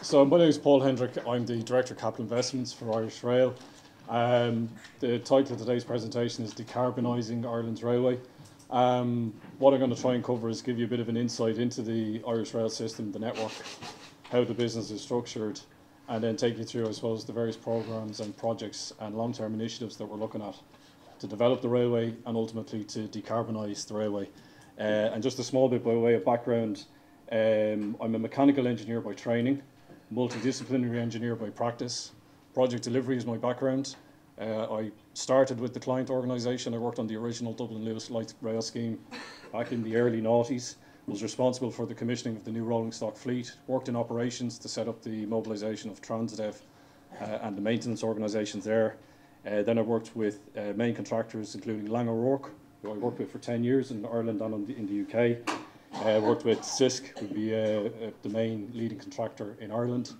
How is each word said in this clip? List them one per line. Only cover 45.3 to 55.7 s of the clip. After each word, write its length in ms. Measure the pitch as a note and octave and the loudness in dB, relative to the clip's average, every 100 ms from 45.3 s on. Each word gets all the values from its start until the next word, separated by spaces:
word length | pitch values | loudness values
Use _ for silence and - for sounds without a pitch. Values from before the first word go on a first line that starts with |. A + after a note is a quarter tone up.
| A2+ A2 G#2 G#2+ G#2+ A2+ | -2 -2 -4 -4 -6 -8
of 100 | F#2 | -12
Transdev, 580 | - A2+ A2+ A2 G#2+ G2+ - - - - - - | -6 -4 -2 -4 -6 -6 -18 -20 -20 -20 -20 -10
uh, 40 | G#2 G#2+ | -6 -6
and 120 | A2+ | -6
the 60 | G2 | -2
maintenance 420 | G#2 A#2 A#2+ G#2+ | 0 0 0 -2
organisations 600 | A2+ G#2+ G#2+ A2 G#2 G#2 | -2 0 0 0 -2 -4
there. 320 | G2+ A2 A2 - - - - - G2+ | 0 4 2 0 -20 -20 -20 -14 -2
Uh, 140 | G#2 | 0
then 160 | G#2 A#2 | 4 2
I 40 | |
worked 340 | A2 A2+ A2+ A#2 | 4 0 -2 -2
with, 240 | G#2+ G2+ - G#2+ | -2 -2 -12 -8
uh, 160 | G#2 | -4
main 200 | G2+ A#2+ | 0 0
contractors, 600 | A2+ G#2 A2+ A2+ A2+ G#2 | 0 -2 -2 -2 -6 -8
including 300 | G2+ A#2 G#2+ | -8 -6 -4
Laing 240 | G#2 A#2 A#2+ | -2 0 0
O'Rourke, 420 | A2+ B2 C3+ - - - - | 2 2 2 -2 -16 -20 -12
who 120 | G#2 | -10
I 20 | |
worked 240 | G#2+ A#2+ A#2 | -2 -2 -2
with 120 | G#2 | -8
for 100 | - | -6
ten 220 | - A#2+ | -4 0
years 280 | A#2+ C3+ B2+ | 4 4 2
in 160 | A2 A2 | -6 -4
Ireland 340 | A#2 A2+ G#2 | -2 0 -2
and 140 | A2 | -2
on 100 | A2 | -4
the, 100 | G2+ | -6
in 120 | A#2 G2+ | -6 -4
the 80 | |
U 100 | G2+ | -4
K. 360 | F#2+ A2+ A#2+ A#2 - - - | 0 2 4 2 -4 -6 -10